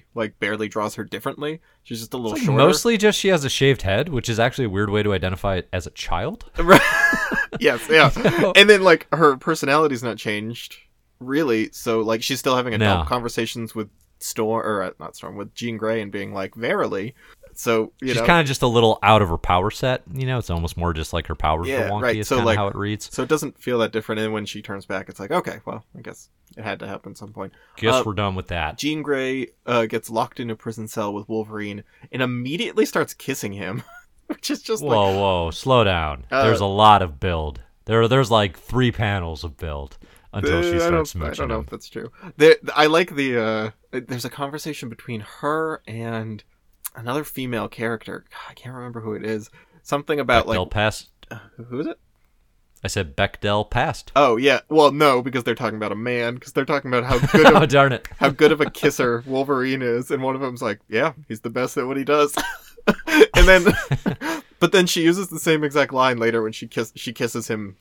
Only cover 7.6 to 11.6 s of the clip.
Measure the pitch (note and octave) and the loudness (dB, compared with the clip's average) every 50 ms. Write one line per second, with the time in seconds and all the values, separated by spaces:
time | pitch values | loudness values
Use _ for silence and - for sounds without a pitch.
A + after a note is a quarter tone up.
7.6 | - D3 B2 A#2 - - D#3 D#3+ C#3+ - - G3 A#3+ G3 E3 E4+ B3 - - G3 | 0 2 0 0 0 4 6 6 6 6 4 2 0 0 2 2 2 4 6 6
8.6 | G3+ G#3 G#3 F#3+ F#3+ F#3 E3 D#3 - - - D#3 E3 D3 C3 C3 - - D#3+ - | 8 8 8 8 8 6 6 4 2 -2 0 4 4 4 4 2 -2 -4 -4 -2
9.6 | D3 C3+ C#3+ D#3 D#3+ D3 C3 A2+ B2+ A#2 A2 A2 - A#2 G#2 G#2 G#2+ A2+ A#2+ - | 0 2 2 4 4 2 0 -2 -6 -6 -8 -6 -6 -4 -4 -4 -4 -8 -10 -12
10.6 | - - - - _ _ _ _ _ _ _ - B2 B2+ C3+ D#3 E3 C3 A2+ A2 | -14 -18 -18 -20 _ _ _ _ _ _ _ -14 -8 -2 0 0 2 2 2 0